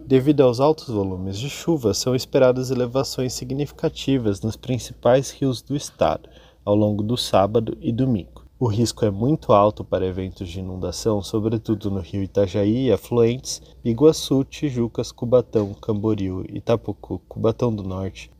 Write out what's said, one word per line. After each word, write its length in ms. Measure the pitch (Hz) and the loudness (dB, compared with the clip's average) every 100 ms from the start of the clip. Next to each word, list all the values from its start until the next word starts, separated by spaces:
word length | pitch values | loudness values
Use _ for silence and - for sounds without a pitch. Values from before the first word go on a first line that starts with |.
Devido 360 | - 131 135 143 | 2 4 6 6
aos 180 | 131 117 | 6 6
altos 300 | 143 156 - | 2 2 -2
volumes 500 | 107 95 92 95 98 | -2 -2 -4 -6 -6
de 100 | 139 | -8
chuva, 460 | - - 165 113 | -6 -2 0 0
são 220 | 101 - 127 | 0 0 -2
esperadas 560 | - 143 131 127 127 | 0 4 4 4 0
elevações 600 | 123 123 131 151 - 127 | -2 -2 -2 -4 -4 -6
significativas 1080 | - 127 131 143 - 156 - - 135 110 101 | -6 -6 -6 -6 -6 -6 -4 -2 0 0 -2
nos 160 | 110 - | -4 -6
principais 760 | - 123 - - 120 131 131 | -4 -6 -6 -2 4 4 2
rios 320 | - 135 120 | -2 -2 -2
do 140 | - 143 | -6 -8
estado, 520 | - - 80 - - - - _ | -8 -2 0 0 -8 -20 -20 _
ao 100 | - | 0
longo 300 | 104 104 104 | 2 2 0
do 120 | 104 123 | -2 -4
sábado 640 | - 101 98 113 113 - | 0 2 2 0 -2 -4
e 120 | 160 | -4
domingo. 520 | 113 131 107 - - - - | -2 0 -2 -4 -16 -20 -4
O 100 | 120 | -2
risco 360 | 104 113 - | 0 -2 0
é 60 | 110 | -2
muito 420 | 98 120 156 - | 0 0 0 4
alto 320 | 104 104 - | 4 4 0
para 220 | 98 92 92 | -4 -2 -2
eventos 420 | 92 92 - 95 | -4 -8 -8 -10
de 120 | 92 | -8
inundação, 600 | 92 92 90 - - 104 | -8 -6 -6 -4 -2 -2
sobretudo 680 | 92 113 110 113 - 104 101 | -2 -2 -2 -2 -2 -2 -2
no 100 | 98 | -4
Rio 220 | 87 101 | -6 -6
Itajaí 640 | 98 - 98 104 101 117 131 | -2 0 0 2 0 2 2
e 40 | |
afluentes, 720 | - - 120 117 127 - - - - | 0 2 2 2 0 -6 -12 -14 -8
Iguaçu, 580 | 120 113 151 156 - 135 | -4 4 4 4 2 -2
Tijucas, 680 | 135 - 151 123 117 - 120 | -2 -4 -4 -2 -4 -4 -8
Cubatão, 600 | - 120 123 117 113 101 | -8 2 2 4 0 -2
Camboriú, 680 | - - 104 110 104 95 92 - | -4 -4 -2 0 0 -2 -4 -8
Itapocu, 720 | 104 - 117 - 101 - 92 - | -6 0 0 -2 -10 -8 -10 -10
Cubatão 460 | - 110 113 123 | -2 -2 0 -2
do 80 | 107 | -2
Norte, 480 | 95 92 95 - - | -6 -6 -8 -10 -18